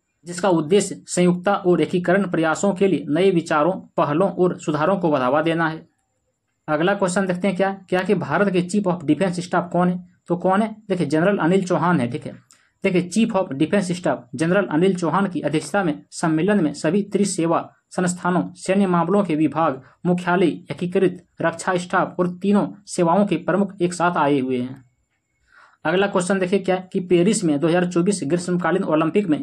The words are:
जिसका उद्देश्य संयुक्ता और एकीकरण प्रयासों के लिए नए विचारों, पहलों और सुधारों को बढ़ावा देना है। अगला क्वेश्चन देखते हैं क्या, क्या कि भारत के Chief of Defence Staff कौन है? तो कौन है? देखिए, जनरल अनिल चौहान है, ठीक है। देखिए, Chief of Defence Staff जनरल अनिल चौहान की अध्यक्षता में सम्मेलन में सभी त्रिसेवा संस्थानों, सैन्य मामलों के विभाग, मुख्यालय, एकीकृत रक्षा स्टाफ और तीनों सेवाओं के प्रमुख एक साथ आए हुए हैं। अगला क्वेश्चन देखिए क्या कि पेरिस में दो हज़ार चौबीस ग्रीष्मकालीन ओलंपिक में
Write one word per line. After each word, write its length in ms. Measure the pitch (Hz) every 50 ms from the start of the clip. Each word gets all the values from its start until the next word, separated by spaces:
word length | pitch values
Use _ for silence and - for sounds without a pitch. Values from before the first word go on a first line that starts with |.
| _ _ _ _ _
जिसका 220 | 165 175 - - 196
उद्देश्य 520 | 170 160 151 147 196 202 196 - - - -
संयुक्ता 480 | - - 180 180 180 175 180 - 208 202
और 240 | - 180 180 180 151
एकीकरण 480 | 151 - - 180 180 175 180 202 196 180
प्रयासों 420 | 180 165 160 160 160 - - 202 180
के 120 | 180 202
लिए 180 | 190 170 139 - 143
नए 220 | 147 165 190 196
विचारों, 420 | 180 165 160 - 165 151 151 175 190 180 - - _
पहलों 340 | 180 156 143 147 165 196 185
और 280 | 185 175 180 180 - -
सुधारों 380 | - 170 151 143 156 180 196
को 140 | 190 180 160
बढ़ावा 320 | 147 135 127 127 135 156 156
देना 260 | 165 160 165 165 160
है। 180 | 160 165 170 - _ _ _ _ _ _ _ _ _ _ _ _ _ _ _ -
अगला 260 | 156 147 165 190 202
क्वेश्चन 320 | 202 196 180 180 208 190
देखते 220 | 185 180 180 - 202
हैं 80 | 185
क्या, 140 | 180 190 196 196 196 - -
क्या 140 | 180 180 185
कि 120 | 185 202
भारत 360 | 170 147 131 147 175 202 196 185
के 100 | 180 175
Chief 220 | 180 - 208 -
of 180 | 180 170 175 135
Defence 360 | 147 151 143 190 196 175 175
Staff 300 | 170 - - 175 175 - -
कौन 160 | 175 180 180
है? 160 | 180 180 - - _ _ _ -
तो 80 | 175
कौन 260 | 175 180 185 185 202 226
है? 120 | 214 220 - - -
देखिए, 180 | 190 175 160
जनरल 300 | 135 151 156 170 202 202 185
अनिल 260 | 170 160 185 196 185
चौहान 360 | 185 180 151 156 180 175 143
है, 100 | 120 117
ठीक 160 | 120 151 -
है। 60 | 127 - - - _ _ _ _ _ _ _ -
देखिए, 240 | 196 180 175 175 -
Chief 280 | - 214 226 226 -
of 160 | 190 185 - 135
Defence 360 | 139 160 156 208 202 180 180 170
Staff 300 | - - 160 127 120 - - -
जनरल 320 | 123 160 165 185 202 190 -
अनिल 260 | 156 156 180 190 185
चौहान 320 | 180 170 156 151 190 196
की 140 | 196 180 151
अध्यक्षता 420 | 147 143 151 156 151 - - 202 190
में 180 | 160 143 - - _ -
सम्मेलन 500 | - - 165 156 156 160 202 214 202 160
में 80 | 147 143
सभी 280 | - - 160 175 208 196
त्रिसेवा 640 | - - 190 202 185 - - 160 165 165 156 - - - _ _ _
संस्थानों, 540 | - 185 185 180 180 - - 180 180 165 - - -
सैन्य 300 | - - - 190 202 196
मामलों 360 | 185 175 170 160 170 202 208 180
के 100 | - 151
विभाग, 440 | 151 156 143 - 156 165 156 131 135 - - _ _ -
मुख्यालय, 420 | 175 180 175 - 180 175 185 175 151 - - - -
एकीकृत 520 | - - 180 180 180 196 190 175 180 - - _ _ - -
रक्षा 340 | 165 165 - - 190 185
स्टाफ 400 | 175 180 180 - 180 156 - - -
और 100 | 180 180 175 -
तीनों 280 | - 196 202 202 156 - - - _
सेवाओं 380 | - - - 175 165 175 202 208
के 100 | 202 170
प्रमुख 360 | 151 - - 170 175 202 190 - - 175
एक 120 | 175 175
साथ 220 | - 165 175 175
आए 240 | 175 151 143 147 139
हुए 180 | 127 131 131 123
हैं। 260 | 123 127 135 - - _ _ _ _ _ _ _ _ _ _ _ _ _ _ - - _ _ _ -
अगला 220 | 156 170 190 202
क्वेश्चन 320 | 196 196 190 175 185 202 190
देखिए 200 | 185 180 202 196
क्या 180 | 190 190 180 185 185 - -
कि 80 | 190 180
पेरिस 400 | - 180 170 175 214 214 - 175
में 140 | 160 147 139
दो 80 | 160 160
हज़ार 180 | 165 180 180
चौबीस 340 | 180 - 170 175 202 196 - 156
ग्रीष्मकालीन 580 | 139 170 175 175 - 180 175 - 160 170 185 -
ओलंपिक 440 | - 156 156 165 160 - 208 202 170
में 100 | 147 135